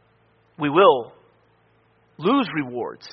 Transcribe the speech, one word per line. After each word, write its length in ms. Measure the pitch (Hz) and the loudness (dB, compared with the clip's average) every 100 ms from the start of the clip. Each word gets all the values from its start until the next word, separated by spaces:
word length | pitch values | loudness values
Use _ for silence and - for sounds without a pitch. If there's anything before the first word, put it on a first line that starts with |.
| _ _ _ _ _ - | _ _ _ _ _ -6
we 100 | 147 | 0
will 440 | 151 196 135 110 - _ _ _ _ _ _ _ _ _ - | 4 4 4 -2 -16 _ _ _ _ _ _ _ _ _ -6
lose 300 | 160 277 208 156 | 0 0 0 -4
rewards 520 | 131 123 90 60 - | -6 -6 -8 -10 -20